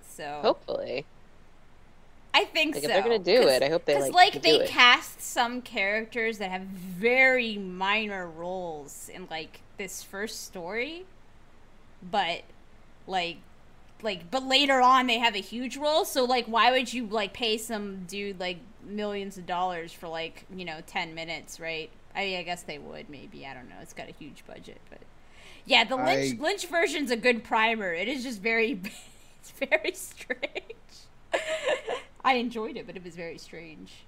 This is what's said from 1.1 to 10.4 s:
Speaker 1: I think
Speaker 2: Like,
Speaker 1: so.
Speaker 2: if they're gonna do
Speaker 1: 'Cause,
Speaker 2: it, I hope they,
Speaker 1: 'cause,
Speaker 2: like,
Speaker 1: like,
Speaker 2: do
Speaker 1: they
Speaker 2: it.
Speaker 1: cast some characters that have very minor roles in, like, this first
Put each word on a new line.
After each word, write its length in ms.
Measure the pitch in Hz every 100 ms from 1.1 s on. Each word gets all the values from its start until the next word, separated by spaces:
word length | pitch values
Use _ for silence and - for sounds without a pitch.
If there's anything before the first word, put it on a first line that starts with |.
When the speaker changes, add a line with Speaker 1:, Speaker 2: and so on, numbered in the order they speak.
| - - - - - - - - - - - -
Speaker 1:
I 120 | 285 403
think 300 | 339 311 -
Speaker 2:
Like, 80 |
Speaker 1:
so. 60 | 294
Speaker 2:
if 40 |
they're 80 | 190
gonna 160 | 233 226
do 220 | 180 233
Speaker 1:
'Cause, 80 | 160
Speaker 2:
it, 100 | 131
I 60 | 135
hope 160 | 165 -
they, 80 |
Speaker 1:
'cause, 100 | 143
Speaker 2:
like, 100 | 139
Speaker 1:
like, 200 | 349 381
Speaker 2:
do 60 | 139
Speaker 1:
they 200 | 165 151
Speaker 2:
it. 80 | -
Speaker 1:
cast 520 | 233 247 262 - -
some 400 | - - 240 247
characters 760 | 247 233 196 214 220 240 220 214
that 140 | 196
have 100 | 185
very 960 | 190 190 185 180 226 254 262 254 233 208
minor 720 | 190 180 190 208 214 196 175
roles 800 | 160 175 185 175 156 139 - -
in, 180 | - 180
like, 300 | 165 156 - - -
this 260 | 190 -
first 400 | - 196 220 -